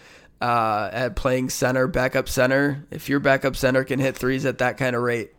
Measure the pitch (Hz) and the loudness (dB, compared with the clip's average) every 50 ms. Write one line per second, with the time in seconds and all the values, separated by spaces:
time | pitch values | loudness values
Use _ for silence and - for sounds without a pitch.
0 | - - - - - - - - - 120 120 117 113 110 107 104 107 95 92 117 | -20 -20 -20 -20 -20 -20 -10 -6 -2 0 2 2 2 2 0 0 -2 -4 -4 -4
1 | 127 123 98 - - 131 127 131 127 127 - - - 127 127 131 127 127 170 131 | -4 -4 -4 -2 -2 0 0 0 -2 -2 -2 -2 0 0 2 2 0 0 0 0
2 | 127 131 - 135 127 - - 131 127 127 131 139 143 143 139 143 - - - 151 | 0 0 0 -2 -2 -2 0 2 2 4 4 2 2 0 0 -4 -8 -12 -14 -12
3 | - - 139 143 143 143 135 131 - 139 127 - - 131 127 131 131 - 135 131 | -4 -2 -2 2 4 2 2 2 2 -2 -2 2 2 2 2 2 2 0 0 0
4 | 135 135 127 - 127 127 131 131 151 135 117 - 127 123 117 - 135 127 123 120 | 0 0 -2 0 -2 0 0 0 0 -2 -2 0 -2 -2 0 0 -2 -2 0 0
5 | 120 120 120 117 104 - _ | 0 0 -2 -2 -4 -8 _